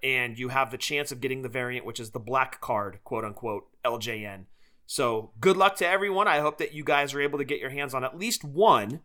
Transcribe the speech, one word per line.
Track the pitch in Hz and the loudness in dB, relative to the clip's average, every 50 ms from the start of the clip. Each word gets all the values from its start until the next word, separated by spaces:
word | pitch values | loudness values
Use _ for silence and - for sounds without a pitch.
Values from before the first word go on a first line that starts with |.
| - | -2
and | 131 131 127 123 120 113 117 | 0 2 2 0 -2 -4 -4
you | 127 123 | -6 -2
have | 131 135 135 - | 2 2 0 0
the | 131 123 | -2 -6
chance | - - 151 143 147 147 | -6 -2 -2 -2 -2 -4
of | 143 123 | -6 -4
getting | 135 131 131 131 | -2 -2 -2 -2
the | 131 120 | -6 -4
variant, | 107 131 123 123 123 123 - | -4 -2 -2 -2 -4 -6 -6
which | 110 113 - | -8 -8 -10
is | 117 107 | -10 -10
the | - 120 | -10 -10
black | 107 113 127 131 131 - - - | -6 -2 2 2 2 0 -2 -8
card, | - - 120 104 104 98 90 101 - | -4 -2 0 0 0 -2 -6 -12 -10
quote-unquote, | - - 110 110 107 98 - 120 113 104 101 - _ _ _ - | -6 -6 -4 -4 -4 -8 -8 -6 -6 -6 -6 -8 _ _ _ -2
L | 123 117 117 | -2 -2 -2
J | 113 117 113 107 107 | -4 -6 -6 -6 -8
N. | 104 98 95 95 - - - - - _ _ _ | -10 -12 -12 -16 -18 -20 -20 -20 -20 _ _ _
So | - - - 131 120 113 110 107 - - 110 | -8 -2 0 2 2 2 0 -2 -6 -6 0
good | - 190 190 185 | 4 4 6 6
luck | 190 196 196 - | 6 4 4 4
to | 185 170 | 0 2
everyone. | 185 196 202 202 190 190 208 208 | 2 2 2 2 2 2 4 4
I | 160 147 | 4 4
hope | 151 151 151 - | 4 2 0 -2
that | 160 - 151 | -6 -6 -6
you | 151 143 | -6 0
guys | 151 151 143 143 139 135 | 2 4 4 2 2 0
are | 143 | 0
able | 143 143 143 143 | 0 0 0 -2
to | 143 | -2
get | 127 143 - | -2 -4 -4
your | 120 131 | -4 -6
hands | 135 143 143 139 135 | -6 -6 -6 -4 -4
on | 131 127 | -4 -4
at | 131 - 170 | -4 -6 -4
least | 202 233 - - - | -4 -4 -4 -4 -6
one | 143 139 165 208 220 151 117 104 104 131 165 - | -4 0 4 6 8 8 6 4 0 -6 -8 -10